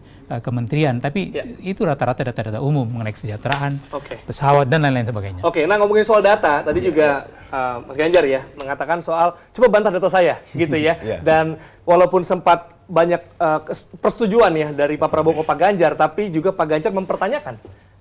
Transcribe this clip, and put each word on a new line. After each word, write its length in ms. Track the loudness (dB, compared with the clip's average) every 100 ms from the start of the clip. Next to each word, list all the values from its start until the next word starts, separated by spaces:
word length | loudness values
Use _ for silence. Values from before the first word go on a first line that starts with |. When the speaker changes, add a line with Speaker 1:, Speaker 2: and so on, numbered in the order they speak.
| -16 -20 -10
Speaker 1:
eh, 140 | -8
kementerian. 560 | -6 -6 -4 0 0 0
Tapi 320 | -4 -6 -6
Speaker 2:
Iya. 120 | -8 -12 -12
Speaker 1:
itu 180 | -10 -4
rata-rata 400 | -2 -2 -2 -4
data-data 380 | -6 -6 -6 -4
umum 240 | -2 -2
mengenai 320 | -2 -6 -8 -10
kesejahteraan, 640 | -10 -8 -4 -4 -4 -6 -10 -14
Speaker 2:
Oke. 240 | -12 -16 -12
Speaker 1:
pesawat, 400 | -4 2 4 4
dan 160 | 2
lain-lain 240 | 2 0 -2
sebagainya. 340 | -6 -8 -4
Speaker 2:
Oke, 220 | -2 0
nah, 160 | 0 2
ngomongin 240 | 2 2
soal 160 | 4 4
data, 400 | 4 2 2 0
tadi 200 | 0 -2
Speaker 1:
Iya. 20 |
Speaker 2:
juga, 240 | 0 2 2 2 -6 -18 -10
eh, 280 | -6 -4 -6 -10
Mas 80 | -4
Ganjar, 300 | 2 4 4
ya, 160 | 0 -4 -14
mengatakan 400 | -10 -6 -4 -4
soal, 400 | -2 0 0 -2 -12 2
"Coba 120 | 4
bantah 220 | 4 2
data 160 | 0 2
saya," 300 | 4 2 0 -8
<laughs> 40 |
gitu, 240 | -4 -2 0
ya. 240 | 0 -2
Speaker 3:
Iya. 240 | -4 -4
Speaker 2:
Dan 320 | 2 2 2 -6 -14 _ 2
walaupun 400 | 4 4 2 0
sempat 480 | -2 2 2 0 -20 -4
banyak, 300 | 0 2 0 -4 -4
eh, 200 | -2 -2
kes-, 240 | -4 -12 -12 -4
persetujuan, 560 | -2 0 0 4 4
ya, 160 | 4 -2
dari 260 | -2 -2 0
Pak 80 | -2
Prabowo 320 | 0 0 0
ke 40 | -2
Pak 100 | 0
Ganjar, 400 | 2 2 0 2
tapi 320 | -2 0 -4
juga 240 | -2 -2
Pak 160 | -2 -2
Ganjar 240 | 0 -2
mempertanyakan 640 | -4 -4 -4 -2 -4 -8 -16 -18 -20 _ _